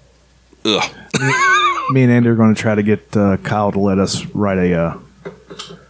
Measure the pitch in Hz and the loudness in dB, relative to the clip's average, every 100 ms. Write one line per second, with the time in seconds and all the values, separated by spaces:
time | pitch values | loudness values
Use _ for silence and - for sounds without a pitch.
0 | _ _ _ _ _ _ 110 98 - - | _ _ _ _ _ _ -4 -2 -4 -10
1 | - - 135 127 - 1077 1077 1077 1047 131 | -8 -4 -2 0 2 2 0 -2 -2 2
2 | 127 120 120 113 110 107 113 107 104 104 | 4 4 2 4 2 2 0 0 0 -2
3 | - 110 101 95 - 107 101 98 101 95 | -2 0 2 0 -2 -2 -2 0 0 0
4 | 92 - - 98 104 95 90 85 82 76 | 0 -2 -6 -4 -2 0 0 0 -2 -6
5 | - _ - - - - - - - | -16 _ -20 -20 -20 -18 -18 -18 -20